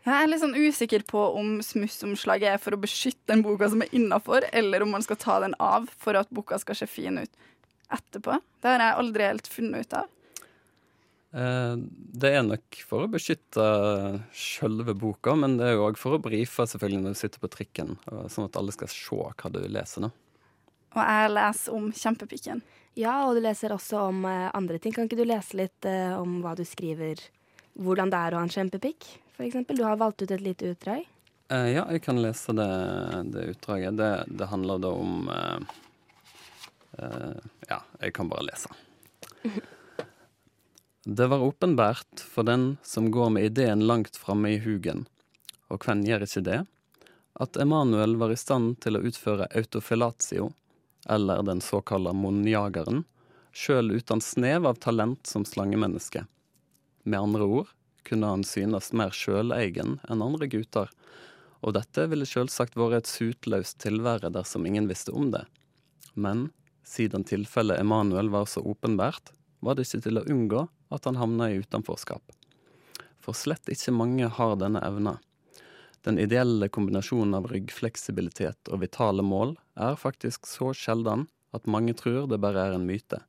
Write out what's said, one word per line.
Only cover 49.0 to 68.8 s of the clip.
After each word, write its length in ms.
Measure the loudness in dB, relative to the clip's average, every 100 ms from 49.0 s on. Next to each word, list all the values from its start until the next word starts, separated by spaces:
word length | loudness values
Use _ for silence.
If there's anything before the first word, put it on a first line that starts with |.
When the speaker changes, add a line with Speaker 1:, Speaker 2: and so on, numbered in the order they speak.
| -2
Speaker 2:
utføre 400 | -4 -2 0 0 0
autofellatio, 920 | -2 -4 0 2 2 0 -4 -2 -4 -8 _ _ _ _ 0
eller 380 | 2 4 2 0
den 140 | -2
såkalte 480 | -2 -4 0 -2 0
monjageren, 920 | 0 0 2 2 2 0 -2 -2 -2 -4 _ _ _ _ -10
selv 400 | 2 2 4 0
uten 240 | 0 -2
snev 460 | 0 0 2 4 2
av 140 | 2
talent 400 | 0 2 0 -2 -6
som 180 | -4 -4
slangemenneske. 800 | -2 0 2 0 -2 -6 -10 -10 _ _ _ _ _ _ _ -2
Med 160 | 0
andre 260 | 2 2 2
ord 240 | 2 -2 _ _ _ -4
kunne 220 | 0 0
han 160 | 0
synes 480 | -2 -2 0 -2 -2
mer 240 | -2 -2 -2
selveigen 840 | -2 0 0 0 -2 -2 -4 -6 -4
enn 100 | -2 -2
andre 240 | -2 -2
gutter, 400 | -4 -2 -2 -4 _ -20 -20 -20 -20 -20 _
og 100 | -2
dette 300 | -2 -2 -2 0
ville 160 | 0 -2
selvsagt 480 | -2 -2 -2 -2 2
vært 220 | 2 2
et 100 | 0
sutløst 720 | -4 -4 -2 -2 -2 -2 -8
tilvære 500 | -2 0 0 0 -2 -4
dersom 320 | -6 -4 -2
ingen 240 | 0 0
visste 240 | -2 -6 -2
om 160 | -2
det. 140 | -2 -6 _ _ _ _ _ -12
Men 360 | -4 -2 -2 -4 _ _ _ -16
siden 360 | -2 -2 -2
tilfellet 560 | -4 -4 -2 0 2 2
Emanuel 480 | 4 4 4 2 0
var 160 | 0 -2
så 140 | -4
åpenbart, 720 | -6 -4